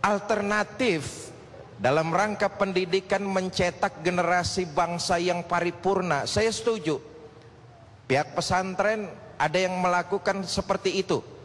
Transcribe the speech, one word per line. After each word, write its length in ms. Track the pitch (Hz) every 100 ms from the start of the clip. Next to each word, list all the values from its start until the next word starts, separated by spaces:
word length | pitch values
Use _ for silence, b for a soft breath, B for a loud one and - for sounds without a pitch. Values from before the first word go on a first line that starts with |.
| 202
Alternatif 1300 | 202 - 214 202 208 202 - 247 160 131 - - - - - - 113
dalam 320 | 120 151 160
rangka 320 | 170 208 202 196
pendidikan 720 | - 196 185 185 190 190 196 196
mencetak 800 | 190 185 185 175 131 196 - 165
generasi 640 | 180 170 180 170 - 180
bangsa 480 | 147 170 170 - 175
yang 240 | 180 175
paripurna. 880 | 170 175 175 170 185 196 175 143 113
Saya 240 | 208 220
setuju. 480 | 220 240 220 160 143 - - - - - - - - - - -
Pihak 320 | 131 151 -
pesantren 720 | - 185 190 185 202 220 190 - -
ada 240 | - 151 180
yang 240 | 185 185
melakukan 640 | 180 180 175 196 202 196 180
seperti 560 | - 185 190 190 190
itu. 240 | 185 147 - -